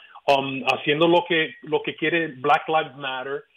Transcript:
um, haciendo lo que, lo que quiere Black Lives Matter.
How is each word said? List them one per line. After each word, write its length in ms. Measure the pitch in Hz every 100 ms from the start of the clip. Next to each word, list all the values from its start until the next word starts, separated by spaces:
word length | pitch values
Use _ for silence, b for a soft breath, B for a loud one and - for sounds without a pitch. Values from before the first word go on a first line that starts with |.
| B B -
um, 380 | 139 135 135 127
haciendo 340 | 131 - 147 170
lo 180 | 170 170
que, 280 | 165 156 -
lo 200 | - 151
que 120 | 147 143
quiere 340 | 156 165 160
Black 380 | 127 139 156 -
Lives 280 | 156 147 131
Matter. 480 | 143 131 127 143 -